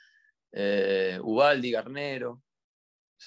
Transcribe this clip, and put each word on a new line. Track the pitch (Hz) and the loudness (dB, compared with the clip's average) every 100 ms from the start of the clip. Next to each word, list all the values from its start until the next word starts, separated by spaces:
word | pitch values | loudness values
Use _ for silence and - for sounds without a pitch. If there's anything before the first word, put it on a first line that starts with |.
| _ _ _ _ _ | _ _ _ _ _
eh, | - 101 101 98 95 95 90 | -4 0 2 2 2 0 -2
Ubaldi, | 113 110 143 139 123 | -2 4 4 4 0
Garnero, | 113 107 139 143 131 123 123 _ _ _ _ _ _ _ _ | -4 -4 -8 -8 -6 -8 -10 _ _ _ _ _ _ _ _